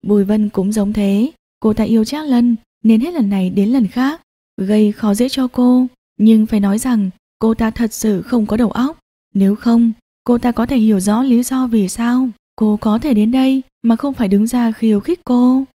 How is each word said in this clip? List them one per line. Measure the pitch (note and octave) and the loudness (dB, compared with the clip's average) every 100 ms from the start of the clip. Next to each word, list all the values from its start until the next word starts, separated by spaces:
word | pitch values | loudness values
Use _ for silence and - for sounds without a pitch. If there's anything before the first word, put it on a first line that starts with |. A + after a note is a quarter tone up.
| - | 0
Bùi | G#3 | 0
Vân | G3 G#3+ G#3 | 2 0 -2
cũng | - F#3+ | -2 -2
giống | G#3+ G3+ | -2 -2
thế, | G#3+ G3+ G3+ B3+ - _ _ | -2 0 0 -2 -6 _ _
cô | A3 | -2
ta | G#3+ | 0
yêu | A3 A3+ A3 | 0 0 0
Trác | D4 D#4 | -4 -2
Lân | B3 A#3+ A3+ _ _ | 2 2 0 _ _
nên | A3 A3 | 2 2
hết | D4 | 2
lần | F4 G3+ | -2 -2
này | G3+ F#3 | -2 -2
đến | F#3+ G3+ | 0 0
lần | C4+ G3+ | 0 0
khác | A#3+ C4+ D#4+ _ _ _ - | -2 -4 -4 _ _ _ -10
gây | F#3+ G#3+ G#3+ | -2 2 2
khó | G#3 G#3+ | 0 -2
dễ | G3+ B3 | 0 -2
cho | C4+ B3+ | -2 -4
cô. | - B3 B3+ B3+ _ _ _ | 0 2 2 0 _ _ _
Nhưng | G#3+ A3 G#3+ | 4 4 2
phải | G#3+ | 0
nói | G3+ G#3 | 0 -2
rằng | C4 A#3 G3 - _ _ | 0 -2 -2 -6 _ _
cô | A3 | -2
ta | A3 A3+ | 0 -2
thật | - A#3 | -2 -6
sự | - A3 G3 | -2 -2 -2
không | F3 B3 G#3 | -2 -2 -2
có | G#3+ | 0
đầu | A#3+ | -2
óc. | - C4 - _ _ _ | -2 -6 -6 _ _ _
Nếu | G3+ G3 G#3 | 0 0 0
không, | A#3 A#3 A#3 A3 _ _ | 0 2 2 -2 _ _
cô | - A#3+ | -2 0
ta | A#3+ | 0
có | A#3 A#3+ | -2 -2
thể | C4+ | 0
hiểu | A3 G3+ | 2 2
rõ | F#3+ G#3+ | 0 0
lý | C4+ A#3+ | 2 0
do | B3 C4 B3+ | 0 -2 0
vì | A3+ F#3 | 0 -2
sao | - A#3 B3 C4 G#3 _ - | -2 -2 0 -2 -6 _ -2
cô | G#3+ G#3+ | -2 0
có | A3 G#3+ | -2 -2
thể | D4+ | 0
đến | A3 G#3+ | 0 2
đây | C4 C4 C4+ - _ | 2 0 0 -4 _
mà | A3+ A3+ | 0 0
không | C#4+ | -2
phải | C4+ G#3 | -4 0
đứng | G3+ A3 | 0 0
ra | B3 A#3 | 0 -2
khiêu | A3 A3 G#3 | 0 0 0
khích | G#3 F4+ - | -2 -6 -2
cô. | B3 B3 C4 C4+ | 2 2 2 -2